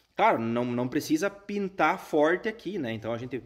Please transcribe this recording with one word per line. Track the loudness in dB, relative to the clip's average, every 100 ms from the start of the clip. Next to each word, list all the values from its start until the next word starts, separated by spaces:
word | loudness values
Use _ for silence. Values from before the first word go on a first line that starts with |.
| _ 2
Claro, | 4 4
não, | 0 0
não | 0 -2 -2
precisa | -2 0 0 0
pintar | -4 -8 -4 -4 2 2 0
forte | 0 4 4 2 -2
aqui, | -6 -8 -6
né? | -4
Então | -4 -6
a | -6
gente | -6 -10